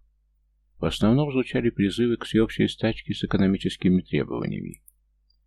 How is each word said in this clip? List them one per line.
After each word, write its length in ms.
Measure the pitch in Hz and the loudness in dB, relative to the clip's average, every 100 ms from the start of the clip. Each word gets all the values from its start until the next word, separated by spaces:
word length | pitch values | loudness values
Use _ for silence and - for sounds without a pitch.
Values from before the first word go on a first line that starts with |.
| _ _ _ _ _ _ _ - | _ _ _ _ _ _ _ -6
В 80 | 80 | -4
основном 460 | - 104 127 147 | 0 2 2 2
звучали 400 | 131 123 127 117 | -2 -2 0 0
призывы 460 | - 98 90 120 117 | 0 0 0 0 0
к 80 | - | 0
всеобщей 420 | 110 110 - 107 | 2 2 2 -2
стачке 460 | - 113 110 - | 0 -2 -2 -6
с 100 | 104 | -6
экономическими 800 | - 101 95 95 - - 92 92 | -2 2 2 2 -2 0 2 2
требованиями. 800 | - 73 - - - - 50 - _ _ _ _ _ _ | 2 -2 -2 -4 -4 -6 -8 -14 _ _ _ _ _ _